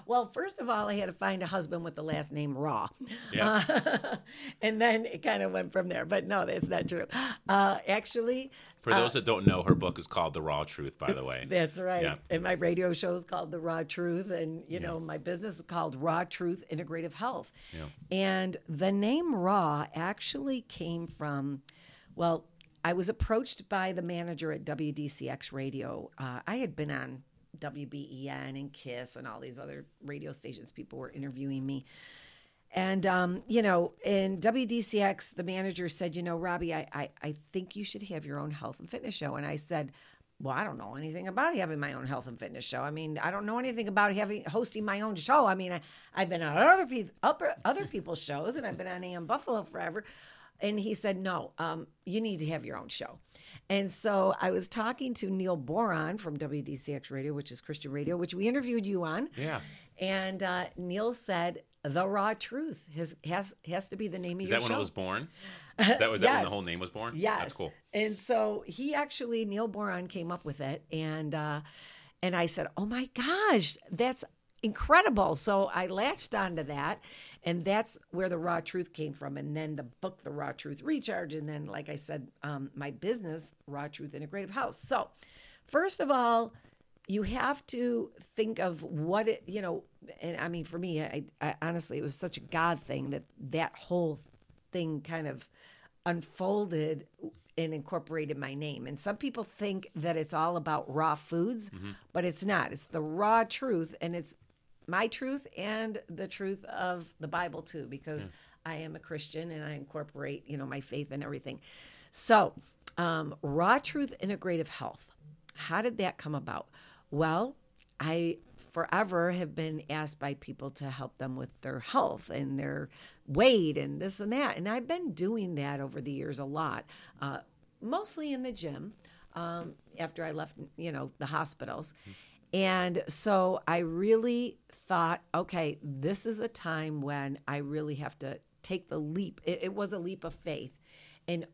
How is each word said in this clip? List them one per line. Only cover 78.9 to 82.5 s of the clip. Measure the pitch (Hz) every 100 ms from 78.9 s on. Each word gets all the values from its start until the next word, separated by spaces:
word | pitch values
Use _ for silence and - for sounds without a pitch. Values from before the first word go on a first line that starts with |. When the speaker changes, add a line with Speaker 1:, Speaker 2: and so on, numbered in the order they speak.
Speaker 1:
came | - 151
from. | 139 143 139
And | 143 151
then | 156 147
the |
book, | 123 - 185 185
The | 143
Raw | 147 143
Truth | 143 151 143
Recharge. | 294 302 - 185 165
And | 156 151
then, | 147 147
like | 123 151
I | 147
said, | - 151 127 _
um, | 147